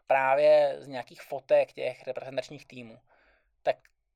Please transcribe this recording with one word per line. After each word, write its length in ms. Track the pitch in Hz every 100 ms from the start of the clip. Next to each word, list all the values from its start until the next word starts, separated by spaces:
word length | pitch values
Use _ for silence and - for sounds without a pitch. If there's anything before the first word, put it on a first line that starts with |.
| -
právě 680 | 135 135 143 151 151 143 143
z 80 | 135
nějakých 340 | 127 - 170
fotek 520 | - 139 - 147 135
těch 340 | - 127 123 -
reprezentačních 580 | 123 127 135 - 147 -
týmů? 340 | 127 113 110 _ _ _ _ _ _
Tak 140 | 151 - _ _ _